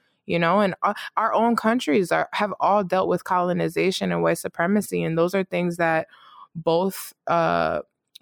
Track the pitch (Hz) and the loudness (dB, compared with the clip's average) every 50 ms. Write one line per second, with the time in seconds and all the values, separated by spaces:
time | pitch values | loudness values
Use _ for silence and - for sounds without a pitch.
0 | _ _ _ _ - - 170 170 170 165 180 208 208 185 - - - 196 208 - | _ _ _ _ -8 -4 -2 0 2 2 4 4 2 2 0 0 -2 -2 -2 -2
1 | - - - - 214 226 - 196 226 233 233 - - 220 233 254 - - 285 220 | -8 -6 -4 -2 0 0 2 2 2 2 2 2 2 0 0 0 0 2 2 2
2 | 180 170 165 160 156 - - - 202 202 - - - 170 196 208 202 175 185 190 | 2 2 0 -2 -2 -2 -2 -4 -2 -2 -2 0 2 2 2 2 2 0 0 0
3 | 190 175 175 180 - - 185 180 180 180 175 170 165 160 170 165 170 185 190 - | 2 0 0 -2 -2 -2 0 0 0 0 0 0 0 -2 0 0 0 0 0 -2
4 | - 90 87 170 170 165 82 - - - - - 170 185 208 214 196 - 180 175 | -2 -2 0 0 2 0 0 0 -4 -10 -4 -2 0 0 0 0 0 -2 -4 -4
5 | 170 165 165 165 170 180 190 196 190 - - 175 175 175 170 170 170 165 160 160 | -2 -2 0 0 0 0 0 -2 -4 -2 -2 -2 -2 -2 -2 0 0 0 0 0
6 | - - - - - - - - - _ - 165 160 165 165 170 185 196 190 - | -2 -4 -12 -20 -20 -20 -20 -20 -20 _ -12 -6 -2 0 2 2 2 0 -4 -6
7 | - - - _ - - 165 170 165 160 - 85 82 80 85 76 - _ _ _ | -12 -14 -16 _ -4 -2 0 2 2 2 2 0 0 0 -2 -4 -6 _ _ _
8 | _ _ _ - | _ _ _ -10